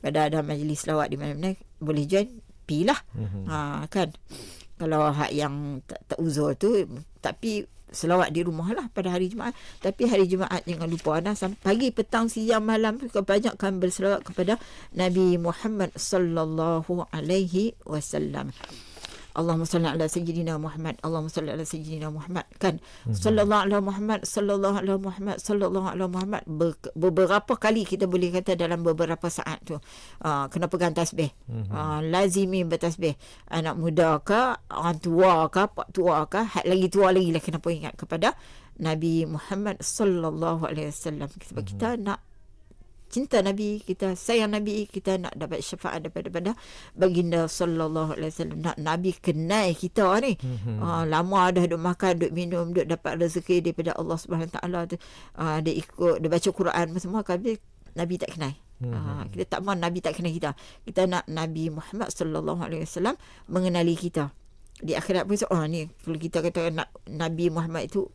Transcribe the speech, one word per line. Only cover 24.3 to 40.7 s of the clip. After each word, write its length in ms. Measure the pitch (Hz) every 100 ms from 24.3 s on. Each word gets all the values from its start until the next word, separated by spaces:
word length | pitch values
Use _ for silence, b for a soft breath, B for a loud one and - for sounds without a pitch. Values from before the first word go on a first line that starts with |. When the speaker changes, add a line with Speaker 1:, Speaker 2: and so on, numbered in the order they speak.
| - 202 202 196 202
Speaker 1:
ala 180 | 190 190
Muhammad, 420 | 190 190 196 -
sallallahu 480 | - 208 190 190 190
ala 160 | 170
Muhammad. 400 | 185 180 190 214
Ber-, 320 | - 156 165 151 -
beberapa 640 | - 180 175 185 202 - 254
kali 320 | 214 220 196
kita 160 | 185
boleh 240 | 190 180 180
kata 240 | 180 180
dalam 300 | 175 170 170
beberapa 480 | 170 160 165 165 170
saat 320 | - - 160
tu. 160 | - 151 B B B B
Ah, 320 | 160 143 139
kena 160 | - 175
pegang 240 | 180 175
tasbih. 400 | 165 165 - 151 - -
Speaker 2:
Mhm. 160 | 117 101
Speaker 1:
Ah, 320 | 101 156 151
lazimi 560 | 160 175 196 180 190 190
bertasbih. 540 | 170 165 170 165 165 139 B B -
Anak 320 | 165 160 139
muda 400 | 165 160 165 151
ke, 160 | - 208 254 240 -
orang 320 | - 170 165
tua 480 | 180 165 185 170 160
ke, 160 | 190 202
pak 220 | - -
tua 380 | - 180 156 151
ke, 120 | 185
hak 260 | 220 185 -
lagi 180 | 185 185
tua 200 | 196 190
lagi 240 | 185 180
lah 80 | 165
kena 160 | - 160
peringat 400 | 170 165 151 -
kepada 400 | - 165 208 - B B B -
Nabi 480 | 160 156 165 165
Muhammad 560 | 160 156 - 196 208 190
sallallahu 880 | - - 208 180 160 156 165 165
alaihi 240 | -